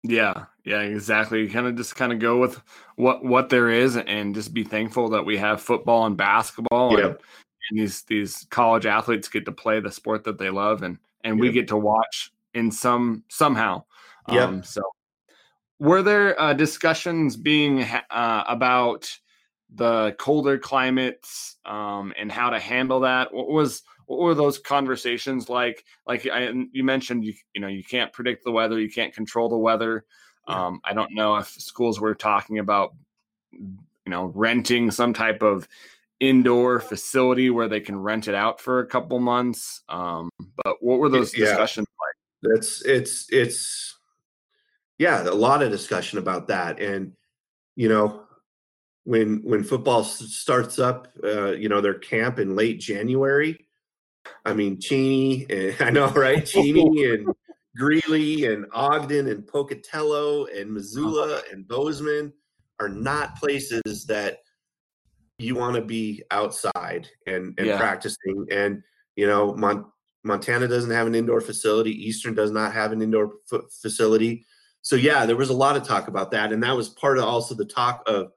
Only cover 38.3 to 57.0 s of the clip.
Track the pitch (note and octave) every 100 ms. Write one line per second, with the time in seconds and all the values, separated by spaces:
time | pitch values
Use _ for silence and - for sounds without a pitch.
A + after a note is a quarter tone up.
38.3 | G2+ G#2+ A2+ - B2+ B2+ C3 E3 B2+ B2
39.3 | A#2+ B2 A#2 - - _ F2 F2+ E2 E2+
40.3 | _ F#2 - - F2+ A#2 B2+ D3 C3 A2
41.3 | A#2 G#2+ G2+ - - G#2 _ D2+ - _
42.3 | _ - A2 A2 - - C3 B2 - -
43.3 | B2+ A#2+ - - - - - _ _ _
44.3 | _ _ _ _ _ _ _ E3+ A#2+ F2
45.3 | G2+ A#2+ C#3+ C3+ G2+ - F2+ F2+ G#2 F2+
46.3 | F2+ - F#2+ E2+ F2 G2+ G2 F#2 - _
47.3 | _ _ _ _ - A2+ A2 G#2+ - -
48.3 | _ _ _ _ _ _ _ - A#2 A2
49.3 | G#2+ - G#2+ G2+ C3 C#3 A#2 A2 - A2
50.3 | - - B2 A#2+ - B2+ B2 - - G2+
51.3 | G#2 G2+ F2+ G#2 G2+ G2+ G2 - A2+ A#2
52.3 | A2 G2 F#2+ A2+ A2 A2 G2+ A2+ C3 C3+
53.3 | C#3 D#3 D#3+ _ _ _ _ _ _ -
54.3 | - - G#2 G2+ F#2+ - C3+ C3+ C3+ C3+
55.3 | C3 C3 G2 F#2+ G2 D3+ C#3+ C#3 C#3+ C3
56.3 | D3 D#3 - C#3+ D3+ D#3+ -